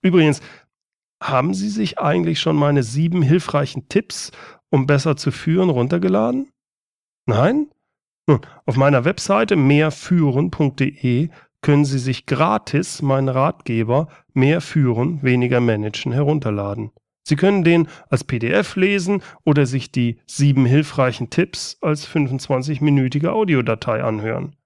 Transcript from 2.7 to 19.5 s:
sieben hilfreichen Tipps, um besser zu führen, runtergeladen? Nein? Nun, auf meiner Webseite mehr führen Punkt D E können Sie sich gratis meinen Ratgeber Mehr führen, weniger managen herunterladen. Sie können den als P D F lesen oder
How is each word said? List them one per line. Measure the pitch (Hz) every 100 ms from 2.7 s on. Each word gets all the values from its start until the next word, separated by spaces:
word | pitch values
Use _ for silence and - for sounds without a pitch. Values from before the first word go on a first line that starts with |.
| 143
sieben | 117 127 165 180
hilfreichen | 139 170 - 147 143 - -
Tipps, | 208 - - - - - - _
um | 147 135
besser | 143 160 139
zu | -
führen, | - - 170 185
runtergeladen? | 131 123 175 185 190 226 254 277 _ _ _ _ _ _ _ -
Nein? | 107 151 277 294 _ _ _ _ _ -
Nun, | 143 - -
auf | - 123
meiner | 139 135
Webseite | 131 196 - 196 220
mehr | 185 135 147 156
führen | - - 175 147 127 170
Punkt | - 147 135
D | 131
E | - 131 120 160 - _ _
können | - 143
Sie | 143 135
sich | 123 123 -
gratis | 135 165 214 - 143 - -
meinen | 143 135 135
Ratgeber | 131 143 - - 113 113 127 160 - _
Mehr | - 131 165
führen, | - 160 131 117 139 165
weniger | 131 123 123 123
managen | 120 107 107 - 135
herunterladen. | 123 143 151 117 104 101 104 107 _ _ _
Sie | - 147
können | 185 202
den | 170 170 160 - _
als | 127
P | - 123
D | 117
F | 190 196
lesen | - 190 202 180 202 - -
oder | -